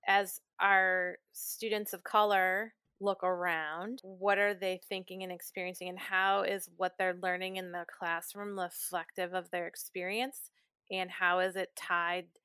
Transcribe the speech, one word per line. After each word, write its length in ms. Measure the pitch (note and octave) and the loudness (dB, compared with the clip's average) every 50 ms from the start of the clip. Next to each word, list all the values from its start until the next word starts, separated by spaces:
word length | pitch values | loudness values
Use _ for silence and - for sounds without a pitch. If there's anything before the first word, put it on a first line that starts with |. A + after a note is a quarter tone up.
| - | 2
as 340 | - G3 G3+ G3+ F#3+ - - _ _ _ _ | 4 4 4 2 0 -8 -14 _ _ _ _
our 560 | - G3 G3 F#3+ F#3+ F#3 F#3 F#3 F3+ F3+ F3+ - _ _ _ | 4 6 6 6 6 6 4 2 0 -2 -4 -8 _ _ _
students 600 | - - - - - A3+ A3+ G#3+ G#3 G#3+ G#3 - | -12 -10 -10 -8 -6 -2 -2 0 -2 -2 -4 -8
of 120 | F3+ _ | -10 _
color 680 | - - G#3+ G#3 G#3 G3+ F#3+ F#3 F#3 F#3 G3 A3 A3+ _ _ _ _ _ _ | 2 4 6 6 6 6 6 6 4 4 2 0 -4 _ _ _ _ _ _
look 240 | G3 G3+ G3 - - | -2 -2 -2 2 2
around, 760 | F#3 F#3 F3 F3 F3+ E3+ D#3+ D#3+ D3+ D#3 E3 F3+ G#3+ B3 C4+ - | 0 0 2 0 0 0 0 -2 -4 -6 -6 -6 -6 -8 -10 -12
what 360 | F#3+ F#3+ F#3 F#3 G3+ G3+ G3 | -16 -12 -2 2 2 4 4
are 160 | G3+ G#3 G#3 | 4 2 2
they 260 | F3+ F#3+ F#3+ F#3 F3+ - - | 0 0 -2 -2 -2 -4 -6
thinking 340 | G3+ F#3+ F#3 - F#3 F#3 F#3+ | -6 -6 -6 -8 -10 -10 -8
and 80 | F#3 | -8
experiencing, 580 | F3+ F3 - - - - F#3 F3+ F3+ - F3+ F3+ | -8 -10 -12 -12 -8 -6 -6 -6 -6 -8 -10 -10
and 100 | F3+ F#3 | -10 -10
how 440 | F#3 - F#3+ F#3 F#3+ G3 G3 G3+ G3 | -6 0 2 4 4 6 6 4 4
is 280 | - G3 G3 - - F3 | 2 0 -2 -4 -8 -4
what 160 | _ F#3 F3+ - _ | _ -2 -2 0 _
they're 200 | F#3+ F#3 F3+ F3+ | 0 0 0 0
learning 360 | F3+ F#3 F3+ F3+ F#3 F#3 F#3+ | 0 0 0 0 -2 -4 -4
in 160 | F#3+ F#3 F3+ F3 | -6 -6 -6 -6
the 120 | F3 E3+ - - - | -6 -8 -8 -10 -6
classroom 600 | F#3+ E3+ E3+ E3 E3 - - G3+ G3+ G#3 G3+ G3 | -2 -2 -2 -2 -4 -8 -10 -8 -8 -6 -4 -4
reflective 760 | F3+ F3 - - - - - F3 E3 _ - - F3+ F3 F3 | -4 -4 -4 -8 -8 -4 -4 -4 -4 _ -6 -6 -6 -2 -2
of 160 | F#3 F3 F3 | -4 -4 -4
their 160 | - F3 E3+ | -4 -4 -4
experience, 840 | E3 - - - - _ - F3+ F#3 G3 A3 B3 C4+ C#4 - - - _ _ _ _ _ _ _ _ | -4 -8 -10 -14 -10 _ -6 -6 -4 -2 -2 -2 -4 -6 -12 -16 -18 _ _ _ _ _ _ _ _
and 200 | F#3+ F#3+ F#3 F3+ | -4 -4 -4 -4
how 300 | F3+ - F#3 F3+ F3 F#3 | -2 0 2 4 4 4
is 160 | F#3 F#3 F3+ | 4 2 0
it 200 | F#3+ F#3 - _ | -2 -4 -4 _
tied 500 | - - - F#3 F3 E3+ E3+ F3 F3+ F3 E3+ _ _ | -12 -4 0 0 2 2 2 0 -2 -4 -8 _ _